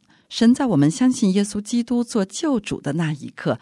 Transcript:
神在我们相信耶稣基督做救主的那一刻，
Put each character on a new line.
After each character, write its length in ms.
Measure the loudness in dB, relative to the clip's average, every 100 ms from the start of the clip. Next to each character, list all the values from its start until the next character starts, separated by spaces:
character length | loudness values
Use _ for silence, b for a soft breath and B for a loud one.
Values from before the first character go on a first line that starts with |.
| b b b
神 260 | 2 4
在 120 | 4 2
我 100 | 2
们 120 | 2
相 220 | 2 0
信 240 | 2 2
耶 80 | 2
稣 180 | 0 -4
基 220 | -4 -4
督 220 | -2 -2
做 200 | -2 -2
救 360 | -4 -4 -2 -2
主 200 | -4 -6
的 120 | -4
那 200 | -2 -2
一 160 | -4 -10
刻， 280 | -8 -4 -4